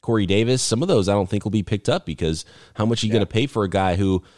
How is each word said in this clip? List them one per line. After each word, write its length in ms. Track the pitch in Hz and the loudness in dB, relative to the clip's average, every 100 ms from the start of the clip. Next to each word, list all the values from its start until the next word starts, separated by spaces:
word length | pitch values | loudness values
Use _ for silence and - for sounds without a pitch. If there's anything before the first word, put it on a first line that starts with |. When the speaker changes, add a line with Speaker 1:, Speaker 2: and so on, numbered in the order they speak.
Speaker 1:
Corey 240 | - 113 95 | -2 0 2
Davis. 340 | 98 113 127 | 2 2 0
Some 220 | - 113 | 0 -2
of 60 | 175 | 2
those 200 | 139 95 | 2 2
I 60 | |
don't 160 | 101 95 | 0 0
think 140 | 104 | -2
will 60 | 107 | -2
be 120 | 107 | -2
picked 260 | 92 107 - | -2 -4 -2
up 160 | 165 | -4
because 400 | - 76 80 80 - - - | -4 -4 -2 -4 -8 -20 -14
how 100 | - | -4
much 180 | 107 113 | -2 0
are 40 | 110 | 0
you 60 | |
Speaker 2:
Yeah. 80 | 110 | 0
Speaker 1:
gonna 60 | 98 | 0
pay 200 | 110 139 | 0 -2
for 180 | 113 | 0
a 60 | 98 | -2
guy 260 | 95 95 90 | 0 0 2
who, 260 | 98 92 - | 2 0 -2